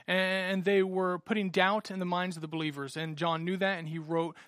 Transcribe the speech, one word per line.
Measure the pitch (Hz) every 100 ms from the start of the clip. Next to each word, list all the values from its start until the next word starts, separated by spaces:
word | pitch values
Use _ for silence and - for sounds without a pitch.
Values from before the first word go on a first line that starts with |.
| -
and | 185 190 190 185 190
they | 180 196
were | 190 190 185 180
putting | - 214 190
doubt | 185 185 214 -
in | 190
the |
minds | 180 175 185 165
of |
the | 156
believers. | 160 156 143 139 156
And | 160 147
John | 170 160
knew | 165 185
that, | 190 185
and | 160
he | 160
wrote | 151 165 165 -